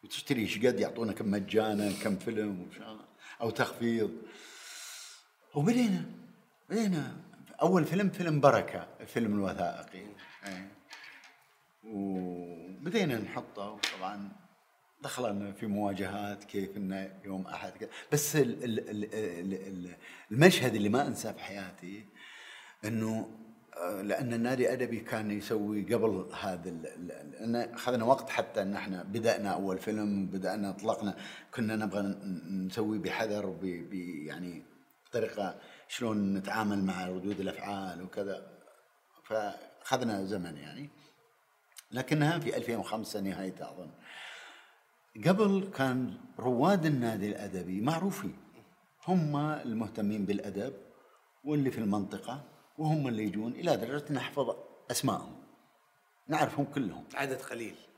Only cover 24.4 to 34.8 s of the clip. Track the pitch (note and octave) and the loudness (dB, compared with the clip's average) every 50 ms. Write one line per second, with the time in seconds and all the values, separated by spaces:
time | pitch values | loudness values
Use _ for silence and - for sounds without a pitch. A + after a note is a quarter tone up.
24.4 | A#2 A#2+ C3 B2 B2 - B2 B2 B2+ A2+ A#2 G#2+ - - - A2 G#2+ G#2 G#2 G#2 | 2 2 4 4 4 4 4 2 0 -2 -2 -4 -4 -2 -2 -2 0 0 -2 -2
25.4 | G2+ - A#2 G#2+ G2+ G#2 G#2+ G#2 F#2+ F2 A#2 A2+ G#2+ A2+ G2 F#2 F2+ - - - | 0 0 0 0 2 0 0 0 2 2 4 6 6 4 4 2 -2 -4 -8 -6
26.4 | - G2 F2+ F2 E2 F#2 E2+ E2 D#2+ - - D#2+ F2 E2+ - B1 D2 D2+ - - | -4 -4 -4 -4 -6 -6 -8 -6 -8 -8 -10 -8 -10 -10 -10 -10 -12 -14 -12 -6
27.4 | G#2+ A#2 A#2 A#2+ A#2 - - - - B2+ B2 A#2+ A2+ A#2+ C3+ C3+ - - - - | -2 0 2 2 0 -2 -6 -2 0 2 2 4 6 6 6 4 4 -2 0 0
28.4 | G#2+ - - A2 G2 G2 G2+ F#2+ - G#2 F#2+ F2+ F2 F#2+ G2+ A#2 A2 A#2 G#2 E2+ | 0 0 0 0 0 2 0 -2 -2 -4 -4 -6 -6 -4 -4 2 4 4 4 4
29.4 | G2+ G2 F#2 D#2+ G2 F#2+ F#2 F#2 - A2 G#2+ G#2+ G#2+ G#2 G2+ G2 G2 F2 F2 G2 | 2 0 0 0 0 0 -2 -2 -2 -2 -2 0 0 0 2 0 0 0 -2 -2
30.4 | F#2+ F#2 F#2+ G#2+ G2+ G2 F2+ - G2+ A2 - - A2 G2+ - - - - - - | -2 -2 -2 -2 -2 -4 -4 -2 0 0 0 2 0 -2 -4 -4 -8 -12 -12 -14
31.4 | - - - - A2+ G#2+ A2 G#2+ A2 G2+ F2+ G#2 G2 G2+ G2 - - G2 F#2 E2+ | -16 -8 -2 -2 0 0 2 0 0 2 2 2 2 2 -2 -2 -4 -6 -6 -6
32.4 | D#2 E2 F#2+ F#2+ F#2 F#2 F#2 - G#2+ G#2+ A2 G#2 E2+ - - - A2+ G#2+ G#2 G#2 | -4 -4 -2 -2 -2 -2 0 0 0 2 0 0 0 0 0 0 0 0 0 0
33.4 | G2+ F#2+ F2+ E2 F#2+ F#2 F2 E2+ - - G2+ F#2 F2 F2 F2 D2 D2+ D2+ D2 D#2+ | -2 -2 -4 -2 -4 -4 -4 -4 -6 -6 -6 -6 -6 -6 -6 -8 -8 -8 -8 -8
34.4 | F2+ F2+ E2+ D2+ - - - - | -8 -8 -8 -10 -14 -18 -20 -20